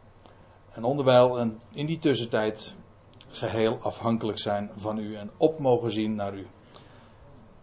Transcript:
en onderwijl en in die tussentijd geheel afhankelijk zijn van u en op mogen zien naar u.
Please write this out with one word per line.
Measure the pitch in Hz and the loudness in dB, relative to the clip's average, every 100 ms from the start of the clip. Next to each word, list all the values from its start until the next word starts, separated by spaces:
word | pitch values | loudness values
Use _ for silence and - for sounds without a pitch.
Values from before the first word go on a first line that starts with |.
| - - - - - - - | -20 -20 -20 -20 -20 -20 -20
en | - | -6
onderwijl | 117 143 131 123 123 123 | -2 2 6 8 6 4
en | 117 110 - | -2 -4 -10
in | 143 147 | -6 -4
die | 160 | 0
tussentijd | - 135 120 117 107 107 - - - - - - - | 2 0 0 0 -2 -4 -12 -18 -20 -20 -20 -20 -20
geheel | - 113 110 110 120 | -8 -4 0 0 0
afhankelijk | 107 - 117 113 113 101 | -4 -4 0 0 -2 -4
zijn | 110 104 104 - | -2 -2 -4 -8
van | 107 110 | -6 -6
u | 107 104 | -8 -10
en | 104 - | -12 0
op | 160 - | 0 2
mogen | 135 120 117 | 2 2 2
zien | 104 107 107 | -2 -2 -2
naar | 101 | -4
u. | 98 95 - - - - - - - - - - - | -8 -14 -18 -20 -20 -20 -20 -20 -20 -20 -20 -20 -20